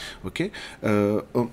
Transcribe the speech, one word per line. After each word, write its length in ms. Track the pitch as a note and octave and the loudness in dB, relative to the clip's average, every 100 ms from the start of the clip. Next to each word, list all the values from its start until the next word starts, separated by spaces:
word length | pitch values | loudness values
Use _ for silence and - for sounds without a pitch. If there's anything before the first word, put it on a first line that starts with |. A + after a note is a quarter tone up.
| - - | -14 -10
Ok ? 240 | F#2+ - F#3+ - - - | -8 -4 -4 -6 -14 -4
Euh, 400 | A2 G#2 G2+ G#2 - | 2 4 4 2 0
en, 160 | A#2+ A#2 | 0 0